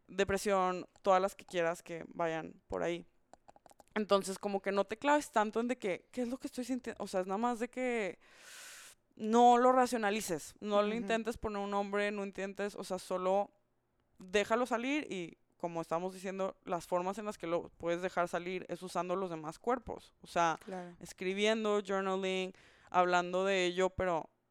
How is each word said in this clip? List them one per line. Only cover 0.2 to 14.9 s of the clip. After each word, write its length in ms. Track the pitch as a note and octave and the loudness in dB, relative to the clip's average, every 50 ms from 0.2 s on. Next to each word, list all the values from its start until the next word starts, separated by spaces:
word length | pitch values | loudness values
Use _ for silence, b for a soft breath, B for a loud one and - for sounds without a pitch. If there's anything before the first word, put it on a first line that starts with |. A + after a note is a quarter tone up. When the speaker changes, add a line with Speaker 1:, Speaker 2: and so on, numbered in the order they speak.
| G3 F#3+ G3 G3 - G#3+ G3+ F#3+ F#3 F#3 F3+ F3+ - - _ _ _ | 0 0 0 -2 0 2 2 2 2 2 0 -4 -6 -10 _ _ _
Speaker 1:
todas 200 | G3+ F#3+ F#3 F#3 | 4 6 6 6
las 140 | G3 - | 2 -2
que 80 | - - | -6 -14
quieras 380 | - - F3+ E3+ E3 F3 - - | -6 -2 0 0 0 0 -4 -8
que 200 | - E3+ D#3+ E3 - | -12 -12 -10 -10 -12
vayan 520 | - - E3+ E3 D#3+ D#3+ D#3+ - - - _ | -4 -2 -2 0 0 -2 -6 -8 -14 -18 _
por 160 | _ G3 - F3 | _ -4 -2 -2
ahí. 240 | E3+ E3+ E3+ F3 - _ _ _ _ - _ _ - - - _ - - _ - _ _ | -2 -2 -4 -8 -14 _ _ _ _ -20 _ _ -20 -20 -20 _ -20 -20 _ -20 _ _
Entonces, 460 | G#3+ G#3+ F3+ G3+ G3 F#3 F3+ F#3+ F#3 | -4 2 2 2 2 2 0 -6 -6
como 200 | - G#3 G3+ G3 | -6 -4 -4 -2
que 120 | - G3 F#3+ | -2 0 0
no 120 | G3+ G3 | 0 0
te 120 | - A3+ - | 0 -4 -2
claves 320 | - C#4+ D4 D4+ C#4+ - | 2 4 4 4 2 2
tanto 300 | - A3+ G#3 A3 G#3 A3 | 2 2 2 2 0 -2
en 80 | A#3 A#3+ | -2 -2
de 100 | B3+ B3+ | -2 -4
que, 300 | - G3+ F3 - - _ | -2 -4 -4 -4 -6 _
¿qué 120 | - B3 B3 | -6 -6 -4
es 60 | A#3 | -4
lo 80 | B3 - | -6 -8
que 100 | - C#4 | -10 -10
estoy 160 | - - B3 | -8 -8 -6
sintiendo? 380 | A3+ C4 B3 - A#3 - - - | -4 -6 -6 -6 -10 -10 -8 -10
O 40 | |
sea, 140 | G3 - F#3+ | -4 -2 -2
es 80 | F#3 F#3+ | -2 -2
nada 100 | F#3+ G#3 | -2 -2
más 220 | A#3 A#3+ B3 G#3+ | -2 -2 -2 -2
de 80 | A#3 A#3+ | -4 -6
que 500 | - B3+ B3+ B3+ A#3+ A#3 G#3 F3+ - - B B B B B B B B B B B B B B B _ _ _ _ | -4 -4 -2 -2 -2 -2 -2 -4 -6 -8 B B B B B B B B B B B B B B B _ _ _ _
no 420 | - A3 G#3+ A3 A#3+ A#3+ A#3+ A#3+ A#3+ | -8 -2 4 6 8 10 10 10 10
lo 140 | B3 B3+ B3+ | 8 8 8
racionalices, 840 | C4 B3 A#3+ B3 A#3 A3 G3+ G3+ A3 G3 - F3 D3 - - - - | 6 4 4 2 0 0 0 0 0 -2 -2 -4 -4 -4 -10 -16 -10
no 220 | - G#3 G#3 G3+ G#3 | -4 2 2 4 4
le 80 | G#3 | 4
Speaker 2:
Ujú. 60 | G#3+ A#3 A#3 | 0 -2 -2
Speaker 1:
intentes 340 | G3+ A3+ A3+ A3 A3 A#3+ | -2 -2 -2 -2 -4 -6
poner 220 | - - A3+ G#3 G3+ | -6 -6 -6 -4 -4
un 120 | G3+ G3+ | -4 -2
nombre, 400 | G3+ G3+ G3+ G3+ G3 G3+ G3+ G#3 | -2 -2 -2 0 0 0 0 0
no 140 | G#3 G3+ G3 | -2 -4 -6
intentes, 500 | G3+ F#3 - F#3+ G3 G3 G3 G3+ G#3 G3+ | -8 -6 -8 -8 -8 -6 -6 -6 -6 -6
o 100 | - - | -8 -8
sea, 140 | - F#3+ F3+ | -6 -6 -6
solo 520 | - - F#3+ F3+ F#3 F#3 F#3+ G3+ G3+ - _ _ _ _ _ _ _ _ _ _ _ _ _ _ | -4 -4 -4 -2 0 2 2 2 0 -2 _ _ _ _ _ _ _ _ _ _ _ _ _ _
déjalo 460 | - F#2 F2+ G#3 G3+ - A3+ A#3 B3 | -20 -2 0 0 2 2 2 0 0
salir 400 | B3 B3 A3 A#3 C4 | 0 0 -2 0 0